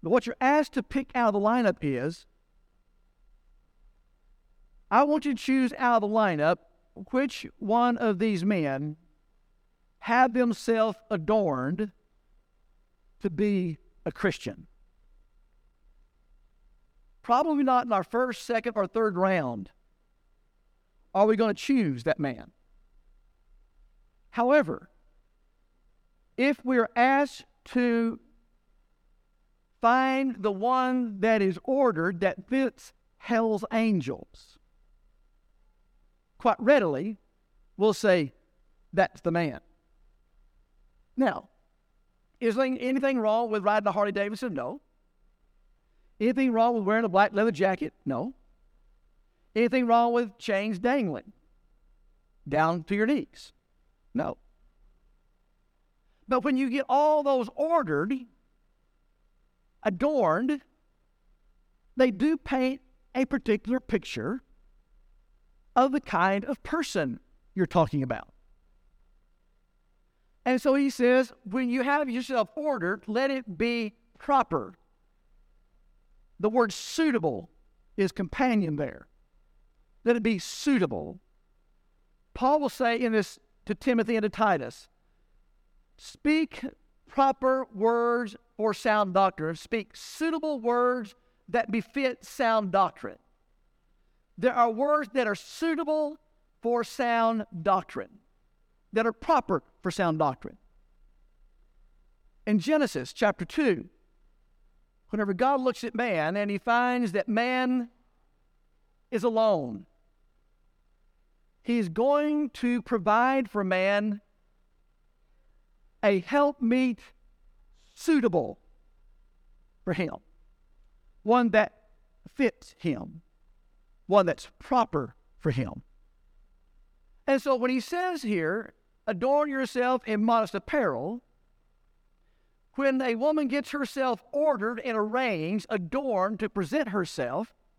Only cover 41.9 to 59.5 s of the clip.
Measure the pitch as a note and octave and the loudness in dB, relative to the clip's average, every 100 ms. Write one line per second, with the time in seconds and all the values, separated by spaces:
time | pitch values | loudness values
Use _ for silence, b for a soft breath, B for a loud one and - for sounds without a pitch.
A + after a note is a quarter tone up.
41.9 | _ _ _ _ _ A#3 G#3+ C4 B3+ B3 | _ _ _ _ _ -2 0 0 -2 -2
42.9 | C4 C4+ C4 G#3+ A3 A#3 G#3+ G3 G#3+ G#3 | 0 0 0 2 0 0 0 2 2 0
43.9 | F#3 G#3 G3+ G3+ G#3+ B3+ D#3 A#2+ C4 _ | 0 -2 -2 -4 -4 -6 -6 -8 -10 _
44.9 | _ _ _ _ _ _ _ _ _ _ | _ _ _ _ _ _ _ _ _ _
45.9 | _ _ _ G#3+ B3 C4 A3+ A#3 A#3+ G3 | _ _ _ 0 2 2 4 2 2 2
46.9 | A3 A3+ F#3 G3+ G3+ A3+ D3+ F#3+ F#3 D4+ | 2 2 4 4 4 0 2 0 0 -6
47.9 | _ - B2+ G3+ - _ _ _ _ _ | _ -6 -4 -6 -10 _ _ _ _ _
48.9 | _ _ _ _ _ _ G#3+ A#3 C4 B3 | _ _ _ _ _ _ 0 2 2 4
49.9 | A#3 A#3 A#3+ A#3+ - - G3 G#3+ F#3+ A#3+ | 4 4 0 -2 -8 -4 -2 -2 -2 0
50.9 | C#4 G#3 C3 - - _ _ _ _ _ | 0 -2 -6 -12 -20 _ _ _ _ _
51.9 | _ _ _ _ _ - D3 D#3+ E3+ D#3+ | _ _ _ _ _ -4 0 2 0 -2
52.9 | G3+ A3 C#4+ - - - _ _ _ _ | -2 0 0 -2 -14 -20 _ _ _ _
53.9 | _ _ - - - _ _ _ _ _ | _ _ -6 -4 -6 _ _ _ _ _
54.9 | _ _ _ _ _ _ _ _ _ _ | _ _ _ _ _ _ _ _ _ _
55.9 | _ _ _ - B3+ A3+ C4 C4+ C4 C4+ | _ _ _ -4 -2 0 0 0 -2 0
56.9 | C4 D4+ D4+ C#4+ C4 A#3 - D#4 E4 G#3+ | 2 4 2 2 0 -2 -4 0 0 0
57.9 | D3 F3+ C4 A#3+ _ _ _ _ _ _ | -2 -2 -4 -8 _ _ _ _ _ _
58.9 | _ _ _ _ _ _ | _ _ _ _ _ _